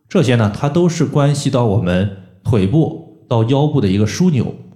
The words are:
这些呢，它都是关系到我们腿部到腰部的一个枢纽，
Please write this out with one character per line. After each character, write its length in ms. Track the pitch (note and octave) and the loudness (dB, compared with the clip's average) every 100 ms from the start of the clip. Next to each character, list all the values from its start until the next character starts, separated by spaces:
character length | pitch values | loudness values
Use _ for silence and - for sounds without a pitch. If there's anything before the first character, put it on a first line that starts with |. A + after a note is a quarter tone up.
| - | -4
这 140 | G3 | 0
些 140 | A#2+ A#2+ | 2 2
呢， 160 | G#2 G2+ | 0 -2
它 120 | C#3+ | -2
都 200 | E3+ F3 | 0 0
是 160 | E3+ | 0
关 300 | C3+ D3+ C#3+ | -2 0 0
系 160 | D3 C#3 | 0 0
到 140 | B2+ | 0
我 140 | A#2+ F#2+ | 2 0
们 400 | F2 F2+ G2+ - - - | 0 0 -2 -6 -18 -12
腿 240 | - A2 F#2+ | -2 0 2
部 560 | D3+ D3 - - - - | 0 0 -4 -16 -16 -4
到 140 | A#2 | 0
腰 240 | A2+ C#3 D3+ | 2 2 0
部 140 | C#3+ | 0
的 80 | G2+ | 0
一 100 | G2 | 0
个 80 | G#2 | 0
枢 240 | - F3+ | 0 0
纽， 240 | C3+ - - - | 0 -2 -6 -18